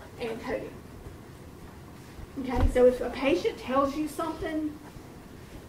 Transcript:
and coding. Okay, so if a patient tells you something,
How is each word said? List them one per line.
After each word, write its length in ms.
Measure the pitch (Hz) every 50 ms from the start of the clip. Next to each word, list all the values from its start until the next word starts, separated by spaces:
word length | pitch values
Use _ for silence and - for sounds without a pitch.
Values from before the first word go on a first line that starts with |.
| - - - -
and 220 | 247 226 226 233
coding. 320 | - - - - - - - - - - - - - - - - - - - - - - - - - - - - - - - - - - - - - - - 277
Okay, 280 | 254 254 247 254 254 - -
so 120 | 254 247 247
if 140 | 247 -
a 80 | 240 240
patient 480 | 240 247 285 277 339 - - 453 - -
tells 360 | - 240 254 277 277 277 277
you 120 | 311 302 294
something, 640 | - - 330 320 320 - - 320 311 311 311 302 294 - - - - - - - - - - - - - - - - - -